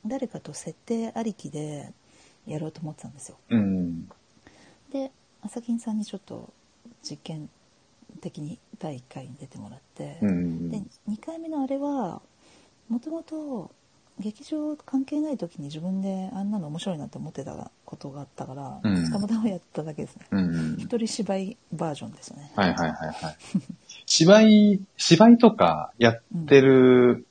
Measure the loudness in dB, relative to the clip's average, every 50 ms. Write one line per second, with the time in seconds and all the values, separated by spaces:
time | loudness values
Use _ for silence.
0 | _ -8 -8 -8 -8 -8 -10 -14 _ -14 -16 -14 -14 -14 -16 _ _ -8 -6 -6
1 | -6 -8 -8 -6 -6 -6 -8 -10 -14 -12 -10 -10 -10 -10 -10 -12 -14 -18 -20 _
2 | _ _ _ _ _ _ _ _ _ -12 -10 -10 -10 -10 -12 -12 -12 -12 -12 -14
3 | -20 -20 -20 -20 -20 -20 -20 _ _ _ 0 0 0 0 -2 -2 -4 -6 -6 -10
4 | -12 -16 -20 _ _ _ _ _ _ -20 _ _ _ _ _ _ _ _ -10 -8
5 | -8 -10 _ _ _ _ _ _ -18 -14 -14 -12 -6 -6 -6 -6 -4 -6 -6 -6
6 | -6 -8 -12 -16 _ -16 -16 -16 -16 -20 _ _ _ _ _ _ _ -20 _ _
7 | _ -14 -14 -14 _ -14 -12 -12 -12 -16 _ _ _ _ _ _ _ _ _ _
8 | _ _ -20 -16 -16 -14 _ -12 -12 -12 -14 _ _ _ -18 -14 -12 -12 -12 -12
9 | -16 _ -18 -18 -18 -18 -20 -20 -20 -20 -18 -18 -18 -18 -20 -20 _ _ _ -16
10 | -16 -16 -8 -4 -2 -2 -2 -2 -4 -6 -6 -6 -8 -8 -8 -10 -10 -14 _ _
11 | _ -10 -10 -10 -10 -14 -14 -12 -10 -8 -6 -6 -4 -4 -4 -6 -4 -6 -4 -4
12 | -6 -6 -8 -12 _ _ _ _ _ _ _ _ _ _ _ _ _ _ -6 -6
13 | -6 -8 -10 -10 -10 -10 -12 -12 -10 -8 -10 -10 -10 -14 _ _ _ _ _ _
14 | _ _ _ -10 -10 -10 -10 _ -12 -10 -8 -6 -6 -6 -8 -10 _ -4 -4 -4
15 | -4 -2 -4 -4 -4 -4 -6 -6 -8 -10 _ -14 -14 -12 -12 -10 -8 -6 -6 -4
16 | -6 -6 -6 -6 -8 -10 -8 -8 -6 -6 -6 -6 -6 -8 -10 -8 -8 -8 -8 -8
17 | -10 -12 -12 -12 -14 -12 -12 -12 -12 -12 -12 -14 -16 -18 _ _ _ -20 -18 -16
18 | -16 -16 -14 -14 -18 _ _ -16 -14 -14 -12 -14 -14 -14 -14 -6 -2 -2 0 0
19 | 0 -2 -2 -4 -2 -2 -2 -2 -2 -4 -4 -6 _ _ _ -10 -10 -8 -10 -10
20 | -12 -12 _ -20 -12 _ -2 -2 -2 0 -2 -2 -4 -4 -6 -8 -8 -6 -4 -4
21 | -4 -4 -4 -6 -4 -4 -4 -4 -6 -8 -10 _ _ _ -8 -6 -6 -6 -6 -8
22 | -12 -16 -16 -16 -18 -18 -18 -18 -18 -8 -2 0 0 0 0 0 -2 -4 -4 -6
23 | -10 -10 -10 -10 -10 -12 -12 _ -20 -6 -6 -6 -6 -6 -20 _ _ _ -20 -20
24 | -6 -2 0 4 8 8 10 10 10 10 8 8 8 6 4 2 -2 _ _ -6
25 | 4 4 8 10 10 10 10 10 8 6 6 6 2 2 2 0 -6 -10 _ 4
26 | 4 4 4 2 _ _ -10 -8 4 8 8 8 10 10 8 8 8 8 8 8
27 | 6 6 4 2 -4 _